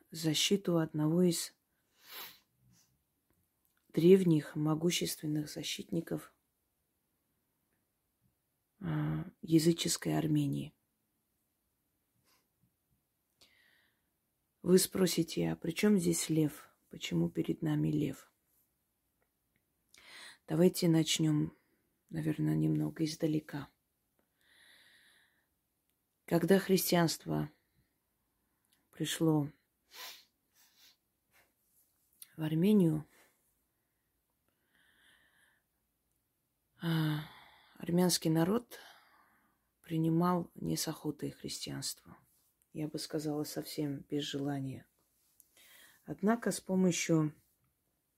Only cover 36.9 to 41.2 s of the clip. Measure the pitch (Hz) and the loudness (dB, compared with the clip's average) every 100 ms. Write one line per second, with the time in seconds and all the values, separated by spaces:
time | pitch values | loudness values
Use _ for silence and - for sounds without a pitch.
36.9 | 160 156 151 156 - - - _ - - | 0 0 -2 -8 -18 -20 -20 _ -12 -2
37.9 | 175 180 - 165 160 170 233 - - - | 2 4 2 2 2 2 0 -4 -16 -20
38.9 | - _ _ _ _ _ _ _ _ - | -20 _ _ _ _ _ _ _ _ -8
39.9 | 160 160 165 175 180 175 175 165 160 - | -2 0 2 2 0 -4 -8 -6 -4 -6
40.9 | 151 151 143 | -6 -8 -8